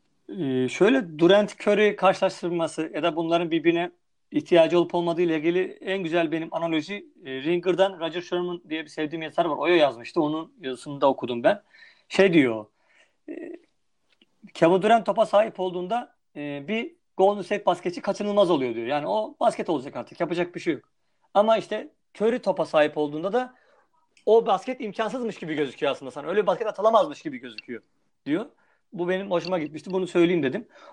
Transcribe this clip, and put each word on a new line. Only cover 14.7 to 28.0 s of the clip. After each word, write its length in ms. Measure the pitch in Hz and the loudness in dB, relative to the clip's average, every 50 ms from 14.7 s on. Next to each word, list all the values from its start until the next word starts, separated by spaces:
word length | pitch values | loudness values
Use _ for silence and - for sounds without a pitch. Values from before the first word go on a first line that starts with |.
| 180 190 | 4 4
Durant 240 | 170 214 233 233 - | 4 4 4 4 4
topa 200 | - 196 208 220 | 0 0 0 2
sahip 340 | - - 202 220 226 - - | 4 4 4 2 2 0 -6
olduğunda, 560 | 180 185 175 180 180 180 220 240 240 - _ _ _ _ - | -6 -6 -4 -6 -6 -4 -4 -6 -6 -8 _ _ _ _ -14
e, 320 | 151 147 147 143 143 139 147 | -12 -10 -10 -10 -10 -6 -6
bir 240 | 214 226 233 - - _ _ _ _ - | -4 -4 -4 -6 -12 _ _ _ _ 2
Golden 240 | 185 196 208 208 | 4 4 2 2
State 240 | 180 - 214 202 202 | -4 -4 -4 -2 0
basketçi 360 | - 175 175 - 180 175 - | 0 0 0 -2 -8 -8 -6
kaçınılmaz 500 | - - 190 - 208 208 202 208 202 170 | -4 -4 -4 -4 -2 -2 2 4 4 4
oluyor 240 | 175 143 131 123 113 | 4 2 0 -2 -4
diyor. 120 | 113 117 120 | -4 -4 -2
Yani 200 | 139 147 147 180 | -2 -4 -2 -2
o 280 | 196 220 214 - - - | -2 -2 -4 -4 -6 -2
basket 300 | - 233 - - 214 - | 0 0 0 0 -2 -2
olacak 260 | 170 139 123 139 127 | -2 -4 -4 -6 -10
artık. 240 | 127 120 - - - | -10 -12 -10 -6 -6
Yapacak 360 | 175 151 175 165 175 175 175 | -4 -4 -2 -2 -4 -4 -6
bir 40 | 170 | -8
şey 140 | 147 175 151 | -4 -4 -4
yok. 100 | 123 - _ _ _ _ _ _ _ _ _ - | -4 -6 _ _ _ _ _ _ _ _ _ 0
Ama 240 | 202 208 220 226 214 | 2 4 4 2 2
işte 340 | 170 - 214 214 254 302 _ _ _ _ - | 0 -4 -8 -8 -8 -10 _ _ _ _ -8
Curry 240 | - 208 226 233 247 | -2 0 0 0 0
topa 260 | 247 202 180 - 165 | -2 -4 -2 -2 -2
sahip 320 | 151 - 160 151 151 151 160 | 0 2 4 4 2 2 -2
olduğunda 360 | 151 147 147 156 165 196 196 | -4 -4 -4 -6 -6 -2 -2
da 200 | 247 254 247 - _ _ _ _ _ _ _ _ _ _ _ _ _ - | -2 -4 -4 -10 _ _ _ _ _ _ _ _ _ _ _ _ _ 2
o 200 | - 214 226 226 | 4 4 4 6
basket 360 | 226 202 185 - - 262 254 | 4 0 0 0 -4 -8 -6
imkansızmış 580 | 285 208 185 - 220 214 190 262 247 226 185 - | -6 -8 -6 -4 -4 -4 -4 -4 -6 -6 -6 -8
gibi 140 | - 160 156 | -8 -6 -2
gözüküyor 380 | 143 151 131 117 - 147 143 | -2 -2 -4 -4 -2 -2 -2
aslında 200 | 131 - 139 131 | -2 -2 -6 -12
sana. 160 | - 147 143 156 | -12 -10 -6 -4
Öyle 140 | 180 208 | 0 0
bir 60 | 202 185 | 2 2
basket 200 | 185 175 226 220 | 0 -2 -2 -6
atılamazmış 540 | - - 196 220 226 220 185 151 143 - | -4 0 2 4 6 4 4 2 -2 -10
gibi 160 | - 160 135 123 | -12 -12 -12 -12
gözüküyor 440 | 120 123 110 107 - - 123 110 _ _ _ _ | -14 -14 -16 -16 -14 -14 -14 -14 _ _ _ _